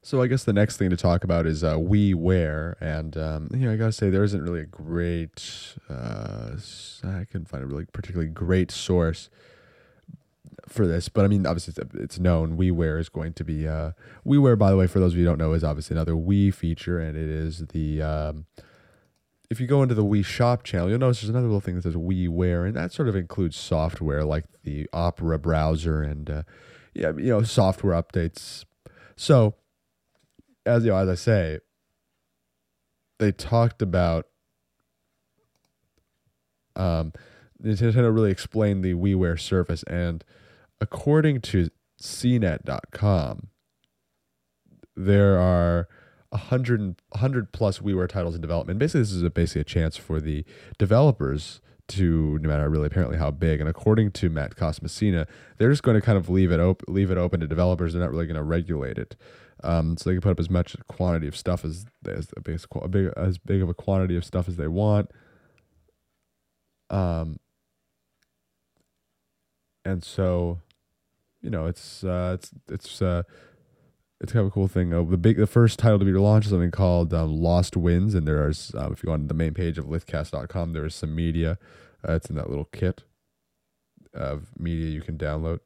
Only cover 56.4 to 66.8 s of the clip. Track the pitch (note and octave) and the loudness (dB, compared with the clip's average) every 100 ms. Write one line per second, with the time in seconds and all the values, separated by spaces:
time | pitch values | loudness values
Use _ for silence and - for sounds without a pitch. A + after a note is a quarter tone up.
56.4 | F#2 E2+ F2 F#2 - F#2+ G2 F2+ F2 E2+ | 4 4 4 2 -2 0 2 2 0 -2
57.4 | D#2 D#2+ F2+ F2+ F2 E2+ E2+ D2+ E2 D#2 | -2 0 2 2 0 -2 -2 -2 -4 -4
58.4 | D2 E2 E2+ D#2 B1+ A1+ A#1 - - - | -2 -2 -2 -4 -4 -8 -10 -12 -20 -20
59.4 | - _ - E2+ D#2+ E2 - F#2 G2 F2 | -20 _ -2 0 0 -2 -2 0 0 0
60.4 | E2 F2+ E2+ - - - F2+ E2+ D2 - | 2 0 0 -6 -16 -4 0 0 -2 -6
61.4 | - F2 E2+ E2 A2+ _ - G1+ - - | -4 -4 -4 -8 -14 _ -10 -8 -10 -12
62.4 | - E2 - - F2 F#2 F#2+ - F#2+ F2 | -8 -10 -8 -10 -4 -2 -2 -2 -2 -2
63.4 | - G2 F2+ F2 - F#2+ F#2 F2 E2+ F#2 | -2 0 0 -4 -2 0 2 -2 -2 -4
64.4 | F2 E2+ D#2 F2 G#2+ G#2 G2+ - _ _ | -4 -4 -4 0 2 2 0 -8 _ _
65.4 | _ _ _ _ _ _ _ _ _ _ | _ _ _ _ _ _ _ _ _ _
66.4 | _ _ _ _ | _ _ _ _